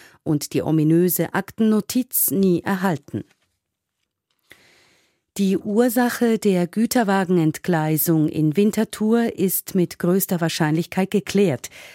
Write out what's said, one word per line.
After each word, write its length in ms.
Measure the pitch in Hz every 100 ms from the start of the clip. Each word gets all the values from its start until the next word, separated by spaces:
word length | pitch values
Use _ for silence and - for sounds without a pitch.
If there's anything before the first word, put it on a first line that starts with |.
| - _
und 320 | - 147 -
die 80 | 139
ominöse 720 | - 156 151 165 180 170 165
Aktennotiz 960 | 190 - - 220 214 - 254 240 - -
nie 320 | 160 196 175
erhalten. 640 | - 190 190 151 - 104 - _ _ _ _ _ _ _ _ _ _ _ _ - _ _ _ _ _ _ _ -
Die 200 | 196 196
Ursache 800 | 214 202 247 233 240 - 240 220
der 280 | 208 185 175
Güterwagenentgleisung 1600 | 208 233 254 202 196 180 180 156 - - 165 156 156 170 160 151
in 300 | - 151 147
Winterthur 800 | 208 214 220 - 214 233 233 -
ist 360 | 185 - -
mit 240 | 190 170 -
größter 420 | 175 190 - 175
Wahrscheinlichkeit 720 | 165 - 156 160 170 - 190
geklärt. 580 | 202 - 196 196 127 - - -